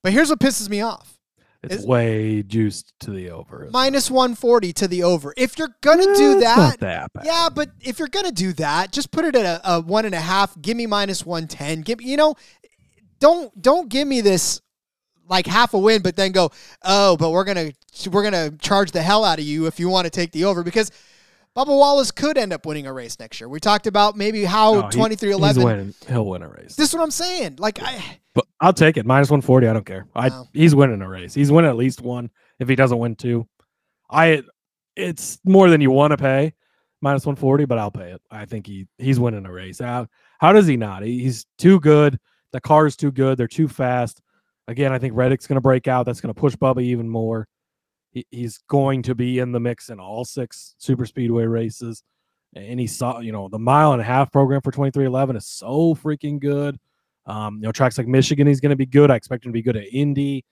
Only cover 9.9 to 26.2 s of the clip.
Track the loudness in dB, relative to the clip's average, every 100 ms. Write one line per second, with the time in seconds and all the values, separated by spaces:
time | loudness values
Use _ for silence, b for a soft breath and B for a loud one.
9.9 | -2 -2 -4 -2 0 0 -4 -6 -6 -2
10.9 | -2 -2 -6 -6 -8 -8 -10 -8 -8 -6
11.9 | -8 -4 2 2 0 b b b b _
12.9 | _ _ _ 4 4 -2 -2 2 2 0
13.9 | -4 -2 0 2 2 -2 -6 _ _ _
14.9 | _ _ _ _ -2 0 0 2 2 2
15.9 | 2 0 -2 0 2 0 B B B 0
16.9 | 4 4 4 2 0 0 -4 -6 -10 _
17.9 | -14 -4 -2 0 -2 -4 -8 0 0 0
18.9 | -2 2 2 2 -2 -4 -4 -4 -2 -2
19.9 | 0 -2 -4 -6 -2 -2 -2 -2 -2 -4
20.9 | b b b b b b -6 0 4 6
21.9 | 4 0 -2 -2 0 -2 -6 -8 -8 -10
22.9 | -12 -14 -16 -16 -16 -14 -4 0 0 0
23.9 | 2 2 0 -4 -2 -2 4 4 4 0
24.9 | 0 0 -2 -4 2 2 4 2 0 -8
25.9 | -14 -6 -4